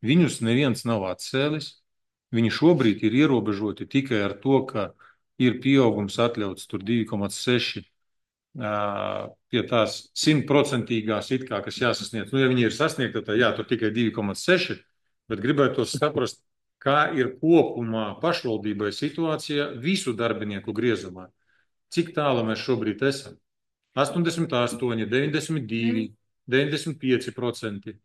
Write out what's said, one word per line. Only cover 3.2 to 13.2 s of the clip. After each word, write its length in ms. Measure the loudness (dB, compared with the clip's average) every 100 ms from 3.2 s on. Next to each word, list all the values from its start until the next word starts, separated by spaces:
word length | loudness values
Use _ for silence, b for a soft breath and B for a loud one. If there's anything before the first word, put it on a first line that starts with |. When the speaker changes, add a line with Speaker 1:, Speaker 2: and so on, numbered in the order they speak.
| 4 4 0 -2 -2 -4 -2
Speaker 1:
tikai 320 | -2 0 0
ar 160 | -2 -2
to, 240 | 2 2
ka 280 | 2 -4 -6 b b b _ _
ir 180 | 2 2
pieaugums 560 | 2 6 6 4 -2 0
atļauts 500 | 0 0 -6 -6 -10
tur 140 | -10
divi 220 | -2 -2 0
koma 220 | -4 -4
seši, 520 | -4 0 0 0 -8 -14 _ _ _ _ _ _ -10
ā, 720 | -4 -2 -2 -4 -4 -6 -8 -14 _
pie 160 | -4
tās 340 | 0 2 0 -2 -12
simtprocentīgās 1200 | -2 2 2 4 2 2 0 -2 -4 -2 -4 -2
it 120 | -4
kā, 160 | -2 -6
kas 180 | -6 -2
jāsasniedz. 500 | -2 -2 -6 -8 -4
Nu, 80 | 2
ja 80 | 2
viņi 200 | 4 2
ir 80 | 2
sasniegti, 460 | 0 0 -4 -4